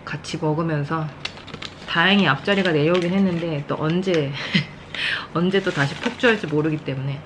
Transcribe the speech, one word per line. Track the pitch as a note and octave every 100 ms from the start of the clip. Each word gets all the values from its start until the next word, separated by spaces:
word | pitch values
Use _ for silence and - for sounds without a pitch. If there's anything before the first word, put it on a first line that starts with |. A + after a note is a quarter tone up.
같이 | - C#3+ - D#3+
먹으면서, | D#3+ D3+ E3 D3+ C#3+ D#3+ D#3 - - - - - - - -
다행히 | E3+ F3 G3+ E3
앞자리가 | C#3 - G3+ F3+
내려오긴 | D3+ D3+ F3+ F3
했는데 | G3 G3 E3+ E3+ D3 D3
또 | -
언제, | D#3 F3 F#3+ E3 C#3 C3+ - D#3+ - -
<laughs> | - - - - -
언제 | D#3+ F3+ F#3+
또 | F#3
다시 | E3+ C#3 -
폭주할지 | A#3 - B3 G#3+ E3
모르기 | D3 D#3 D3+
때문에 | - C3+ C#3 C3+